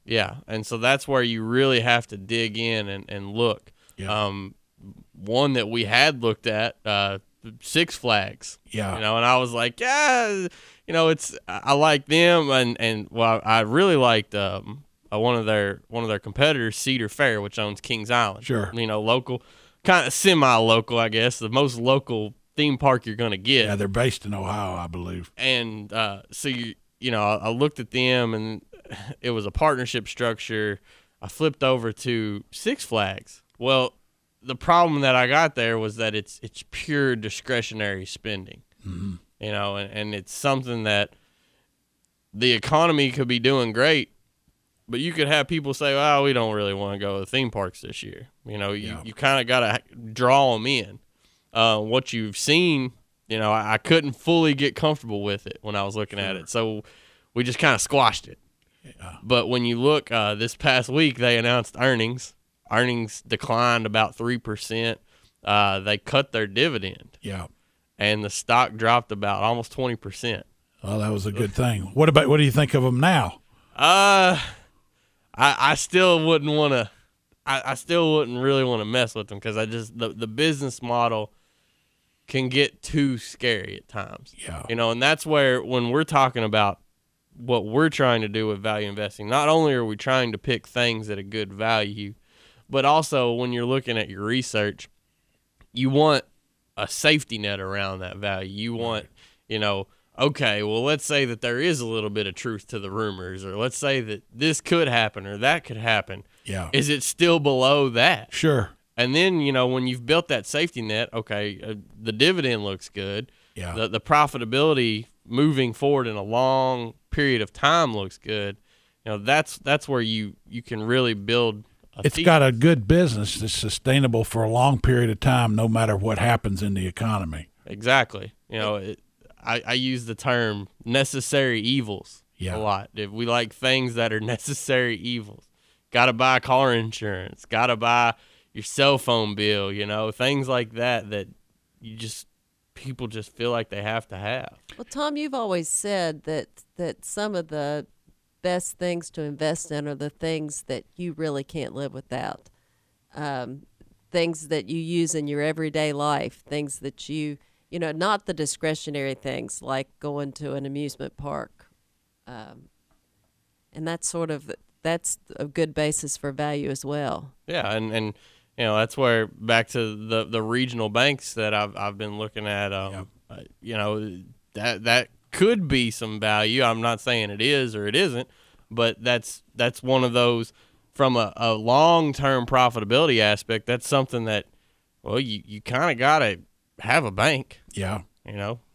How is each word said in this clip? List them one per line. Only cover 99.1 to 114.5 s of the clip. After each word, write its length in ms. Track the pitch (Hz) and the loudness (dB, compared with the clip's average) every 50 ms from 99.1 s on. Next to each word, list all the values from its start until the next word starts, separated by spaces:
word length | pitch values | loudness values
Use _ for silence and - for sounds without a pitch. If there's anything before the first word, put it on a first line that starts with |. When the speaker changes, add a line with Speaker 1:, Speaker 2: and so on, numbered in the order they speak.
| _ _ - _ _ _ _ - | _ _ -20 _ _ _ _ -8
Speaker 1:
you 100 | 110 107 | -4 -2
know, 280 | 107 104 101 98 95 - _ _ _ _ _ | 0 0 0 -2 -4 -8 _ _ _ _ _
okay, 460 | - 131 143 - - 139 110 104 104 104 | 0 0 0 2 0 0 0 0 0 0
well, 200 | 107 107 113 127 | -2 -2 0 0
let's 220 | 143 156 143 - | 0 0 -2 -2
say 200 | - 151 143 135 | -2 0 0 0
that 160 | 120 117 107 | 0 -2 -4
there 180 | - 120 120 127 | -4 -4 -2 0
is 200 | 156 180 165 127 | 0 0 0 -2
a 40 | 120 | -2
little 240 | 113 113 110 107 104 | -4 -4 -4 -4 -4
bit 160 | 101 107 101 | -4 -4 -4
of 80 | 95 90 | -4 -8
truth 300 | - - 120 110 98 - | -8 -8 -8 -8 -8 -10
to 120 | - 120 104 | -12 -10 -10
the 100 | 98 95 | -10 -8
rumors, 560 | 98 110 110 104 98 92 90 92 92 95 95 | -6 -4 -4 -4 -6 -8 -10 -10 -10 -10 -10
or 100 | 95 95 | -8 -4
let's 220 | 104 120 127 - | -4 -4 -4 -4
say 220 | - 147 139 135 131 | -2 -2 -2 -2 -2
that 220 | 113 107 104 - - _ 113 | -4 -6 -10 -12 -12 _ -6
this 280 | 117 147 160 151 - | -2 0 0 0 -2
could 260 | - - 170 165 156 | 0 2 2 2 4
happen 400 | 131 120 117 110 107 - 101 98 | 4 4 2 2 0 -2 -8 -10
or 100 | 98 104 | -10 -6
that 260 | 101 120 139 165 160 - | 0 0 0 0 0 -4
could 140 | - 117 | -10 -10
happen. 460 | 107 113 117 110 101 - - 95 98 - _ _ _ _ | -4 0 0 2 0 0 -4 -10 -14 -14 _ _ _ _
Speaker 2:
Yeah. 240 | - 98 95 87 80 - | -8 -8 -8 -4 0 0
Speaker 1:
Is 160 | 139 143 147 | 0 2 2
it 140 | 147 135 - | 0 -2 -2
still 360 | - - - 170 170 170 160 | -6 0 2 4 4 4 4
below 500 | 143 143 135 127 127 135 143 143 139 131 | 4 2 4 4 4 6 6 4 4 2
that? 440 | 117 117 131 175 165 104 107 - - | 4 4 4 4 4 2 -4 -8 -4
Speaker 2:
Sure. 380 | - - 156 143 123 98 - - _ _ _ _ | 0 2 2 2 2 0 -4 -10 _ _ _ _
Speaker 1:
And 160 | 117 123 127 139 | -2 -2 0 2
then, 280 | 165 185 190 180 160 | 2 2 2 2 2
you 100 | 143 139 | 0 2
know, 160 | 131 127 127 | 2 2 2
when 200 | 127 127 127 127 | 2 0 0 -2
you've 180 | 127 123 123 117 | -2 -4 -6 0
built 240 | 123 156 170 170 - | 0 2 2 2 0
that 160 | 139 113 101 | -2 -4 -2
safety 360 | - - 147 170 170 - 123 | -4 -2 -2 -2 -2 -4 -6
net, 280 | 113 107 107 110 117 - - | -6 -4 -2 -2 -4 -4 -6
okay, 460 | 117 107 - 107 104 104 104 95 92 | -8 -6 -4 -4 -4 -4 -6 -8 -10
uh, 120 | - 110 110 101 - - - 107 | -10 -12 -12 -12 -14 -18 -20 -10
the 120 | 110 113 107 | -8 -8 0
dividend 500 | 107 139 175 190 175 139 127 117 107 104 | 2 2 4 4 2 0 0 -2 -2 -2
looks 240 | 98 95 90 - | -6 -8 -8 -12
good. 420 | - - 101 95 98 98 107 127 - _ _ _ _ _ | -12 -10 -8 -8 -6 -6 -8 -8 -10 _ _ _ _ _
Speaker 2:
Yeah. 200 | 98 90 87 85 | -10 -10 -8 -4
Speaker 1:
The, 160 | 110 113 92 | -4 -2 -2
the 100 | 107 110 | -2 -4
profitability 1040 | - - 151 147 151 135 - 123 120 110 | 0 4 4 4 4 2 0 -6 -4 -2